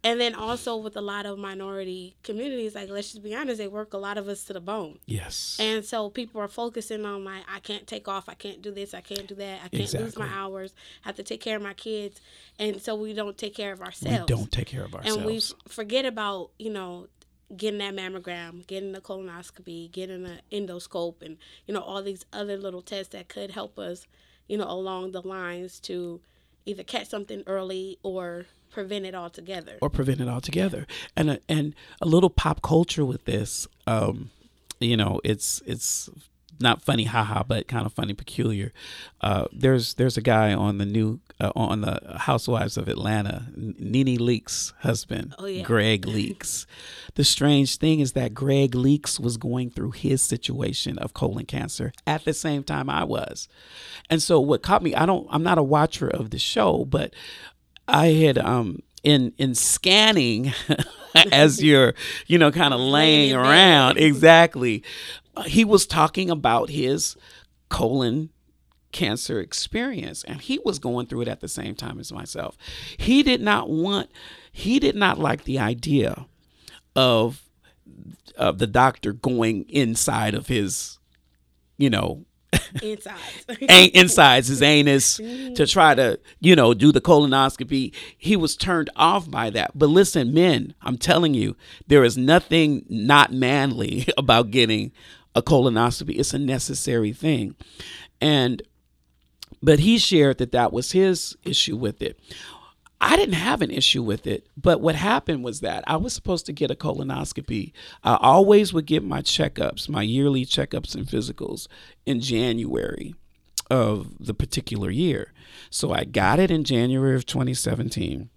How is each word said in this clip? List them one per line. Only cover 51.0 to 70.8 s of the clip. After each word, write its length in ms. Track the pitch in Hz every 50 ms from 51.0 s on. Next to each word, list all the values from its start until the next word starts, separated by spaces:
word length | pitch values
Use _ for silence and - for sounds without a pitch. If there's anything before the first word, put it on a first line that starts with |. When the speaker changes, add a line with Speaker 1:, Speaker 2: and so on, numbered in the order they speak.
| - - _
Speaker 2:
colon 320 | - 135 123 101 - -
cancer 460 | - - 127 120 - - - 120 123 - - _
at 180 | - 151 156 -
the 80 | - 151
same 280 | - - 160 147 143
time 280 | 139 - 151 143 135 139
I 140 | 139 156 170
was. 440 | 147 - - - - - - - _ _ _ - - - - - - - - _ -
And 120 | 165 160
so 160 | - - 175 151
what 220 | 131 143 147 -
caught 200 | - - 196 208
me, 120 | 180 160 -
I 120 | - 156
don't, 200 | 180 190 - - -
I'm 120 | - 151
not 140 | 165 180 180
a 60 | 165
watcher 460 | 147 135 151 147 151 170 - - - -
of 200 | - - 113 107
the 80 | - 127
show, 460 | - - - 226 214 190 - - 123
but 280 | 135 135 - - - _ - - - - - - - _ _ _ _ _ - _ -
I 180 | - 147 156 170
had, 280 | 156 160 160 147 131 120
um, 420 | - - 120 123 117 107 - - - _ _ - -
in, 280 | 143 147 139 127 123 - -
in 160 | 147 131 120
scanning, 1000 | - - - - - - 185 190 208 214 220 214 180 135 120 113 104 127 139 120 - - - 156 - 139
<laughs> 280 | - - - - - - 160 160 208
as 300 | - 139 151 160 135 110
you're, 320 | 143 156 147 135 131 120 123 - - - - - -
you 120 | - 160 175
know, 120 | 160 147
kinda 260 | 139 170 170 143 135
Speaker 1:
Laying 140 | 120 127 135
Speaker 2:
laying 380 | 139 147 156 160 156 147 147 135
Speaker 1:
in 60 | 131
bed. 60 | 127 123 131
Speaker 2:
around, 500 | 147 170 190 185 165 143 131 127 - -
exactly, 840 | 156 156 147 123 156 160 165 165 170 165 - 143 123 120 110 104 - - - - - - - - _ _ _
uh, 60 | - -
he 200 | - 143 226 226
was 220 | 202 214 190 -
talking 420 | - - 165 151 160 - - 185 175
about 400 | 170 151 135 120 113 - 170 -
his 460 | 147 151 131 127 139 160 160 - - _ _ - - - - _ _ _ _ _
colon 640 | - - 123 113 127 139 127 120 113 147 156 160 _ _ _ _ _ _ _ _ _ _ _ _
cancer 480 | - - 180 104 110 117 - - - 107
experience, 840 | 87 - - - - - - 220 240 277 247 170 - - - - -
and 160 | - - 143
he 180 | - - 262 320 -
was 140 | - - 139